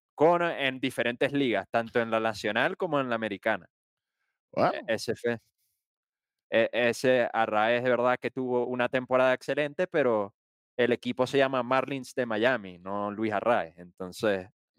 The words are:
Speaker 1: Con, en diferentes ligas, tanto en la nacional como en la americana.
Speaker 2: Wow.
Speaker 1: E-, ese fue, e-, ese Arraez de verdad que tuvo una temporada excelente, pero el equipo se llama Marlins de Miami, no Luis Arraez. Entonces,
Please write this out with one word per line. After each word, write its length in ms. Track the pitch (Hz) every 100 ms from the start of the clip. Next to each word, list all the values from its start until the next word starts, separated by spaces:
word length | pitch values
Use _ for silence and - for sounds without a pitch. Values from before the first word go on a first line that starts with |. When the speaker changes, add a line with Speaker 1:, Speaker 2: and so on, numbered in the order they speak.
| _ -
Speaker 1:
Con, 260 | 151 175
en 360 | 170 120 139 131
diferentes 540 | 131 127 120 123 139
ligas, 340 | 143 135 101 92
tanto 300 | 117 113 123
en 100 | 113
la 120 | 113
nacional 560 | 113 107 110 107 147 190
como 240 | 185 143
en 80 | 131
la 60 | 117
americana. 520 | 110 98 113 101 82 _ _ _ _ _ _ _ _
Speaker 2:
Wow. 180 | - 147
Speaker 1:
E-, 100 | - 190
ese 280 | 110 - 107
fue, 220 | 120 117 - _ _ _ _ _ _ _ _ _ _
e-, 200 | 113 113
ese 580 | - 120 117 127 127 117
Arraez 520 | 113 110 107 110 120
de 60 | 127
verdad 280 | 120 123 123
que 120 | 120
tuvo 340 | - 127 123 123
una 240 | 123 123
temporada 440 | 131 127 127 131
excelente, 520 | 127 - 135 147 143 185
pero 460 | 165 127 110 101 - _ _ _ -
el 140 | 120
equipo 340 | 120 123 123 127
se 100 | 139
llama 240 | 135 131
Marlins 500 | 120 131 127 139 123 -
de 100 | 120
Miami, 520 | 107 120 123 95 87
no 320 | 92 101 104
Luis 200 | 101 110
Arraez. 440 | 104 - 117 82 85
Entonces, 720 | 90 - 92 87 110 98 92 _ _